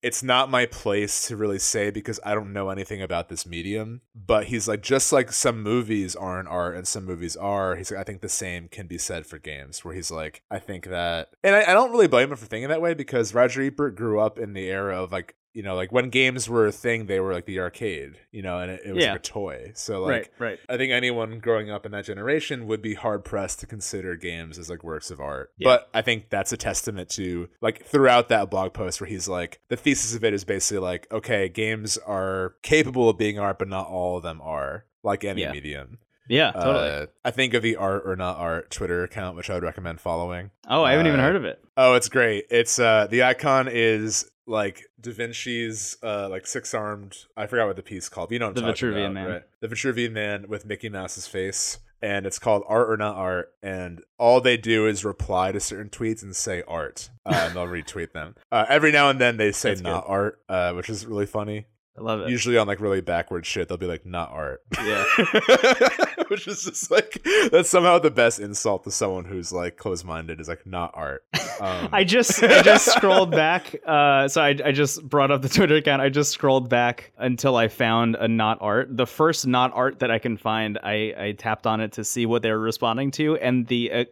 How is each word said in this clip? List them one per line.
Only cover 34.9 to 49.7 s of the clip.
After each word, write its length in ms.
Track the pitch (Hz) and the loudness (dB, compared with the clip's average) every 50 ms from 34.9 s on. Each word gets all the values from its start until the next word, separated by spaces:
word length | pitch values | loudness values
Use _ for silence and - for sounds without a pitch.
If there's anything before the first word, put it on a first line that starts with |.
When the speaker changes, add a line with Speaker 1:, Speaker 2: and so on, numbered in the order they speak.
| _ _ _ | _ _ _
Speaker 1:
like 220 | 107 101 101 - | -4 -4 -2 -4
any 160 | 101 98 - | -6 -4 -4
Speaker 2:
Yeah. 100 | 92 69 | -6 -6
Speaker 1:
medium. 460 | - 73 69 76 73 69 67 65 - - _ _ _ _ _ - | -6 -8 -10 -10 -10 -10 -12 -16 -20 -20 _ _ _ _ _ 0
Speaker 2:
Yeah, 220 | 117 139 156 113 | 2 2 2 2
totally. 380 | - 92 90 131 139 - 76 73 | 0 0 0 0 2 0 0 -2
Speaker 1:
Uh, 140 | 73 73 76 - _ _ _ | -4 -6 -8 -10 _ _ _
I 60 | 127 | -6
think 220 | 117 123 131 123 113 | -2 -2 -2 0 0
of 60 | 120 | 0
the 140 | 110 117 113 | 0 0 -2
Art 280 | - 98 95 98 101 - | 0 -2 -2 -2 -2 -4
or 100 | 98 92 | -6 -6
Not 220 | 92 95 90 92 76 | -4 -4 -6 -4 -4
Art 340 | 87 85 82 82 - _ | -4 -4 -4 -4 -6 _
Twitter 320 | - - - 90 87 87 90 | -10 -8 -6 -4 -2 -4 -4
account, 320 | 92 - 113 98 90 87 | -6 -8 -10 -10 -10 -10
which 140 | 82 87 - | -10 -10 -8
I 60 | 98 | -6
would 80 | 90 87 | -4 -6
recommend 360 | 85 82 - 90 87 82 80 | -6 -8 -8 -10 -10 -12 -8
following. 520 | - 90 85 82 87 90 87 87 92 101 _ _ _ - | -6 -4 -4 -4 -4 -6 -6 -10 -12 -14 _ _ _ -2
Speaker 2:
Oh, 120 | 123 151 165 | 0 2 4
I 80 | 131 | 4
haven't 160 | 131 156 165 160 | 4 4 4 4
even 120 | 147 135 | 4 4
Speaker 1:
Uh, 40 | 131 | 4
Speaker 2:
heard 120 | 143 180 | 2 2
of 80 | 196 131 | 0 -2
it. 160 | 85 - - _ _ _ | -4 -8 -10 _ _ _
Speaker 1:
Oh, 200 | - 131 127 123 | 6 8 8 8
it's 120 | 123 117 - | 6 4 2
great. 380 | - 131 120 117 107 101 - _ | 2 4 4 4 2 0 -2 _
It's, 300 | 120 117 120 - - - | 4 4 4 4 2 4
uh, 280 | 123 113 110 110 104 98 | 6 6 6 6 6 4
the 140 | 110 123 127 | 4 4 4
icon 440 | 127 131 127 - 151 135 135 131 131 | 4 4 2 2 2 4 4 2 2
is, 600 | 120 120 113 113 110 107 107 110 107 - - _ _ _ _ - | 0 2 4 4 4 2 0 -2 -2 -4 -4 _ _ _ _ -4
like, 360 | 110 107 104 101 98 - - _ _ _ | -2 -2 -2 -2 -4 -10 -20 _ _ _
Da 120 | 113 120 | -14 -14
Vinci's, 840 | 113 104 120 117 117 - - 127 120 117 117 113 110 107 110 - - _ - | -8 -8 -8 -8 -6 -10 -8 -6 -4 -4 -4 -6 -6 -8 -10 -10 -10 _ -6
uh, 260 | 113 104 104 101 98 | -4 -4 -4 -4 -6
like, 180 | 95 95 - - | -6 -8 -8 -8
six-armed, 680 | - 131 - - - 113 107 104 104 101 101 95 - - - _ _ | -8 -8 -8 -6 -6 -6 -4 -4 -8 -8 -12 -18 -20 -20 -20 _ _
I 120 | - 107 104 | -8 -8 -2
forgot 200 | - 120 113 104 | 2 2 2 2
what 80 | 92 | 0
the 80 | 92 95 | -4 -8
piece 240 | - 104 92 - - | -12 -12 -12 -12 -10
called. 240 | - 95 90 85 | -8 -8 -6 -4
You 80 | 117 120 | -4 -4
know 80 | 117 107 | -4 -2
what 100 | 95 123 | -4 -2
I'm 60 | 117 | -2
Speaker 2:
The 60 | 117 | -2
Speaker 1:
talking 180 | 110 - 131 120 | -2 -2 -2 -2
Speaker 2:
Vitruvian 140 | 104 101 101 98 | -2 -2 -4 -4
Speaker 1:
about, 20 | 95 | -6
Speaker 2:
Man. 160 | 95 95 92 | -8 -8 -8
Speaker 1:
right? 140 | 90 87 - _ _ _ | -8 -10 -12 _ _ _
The 60 | - | -10
Vitruvian 440 | 110 | -8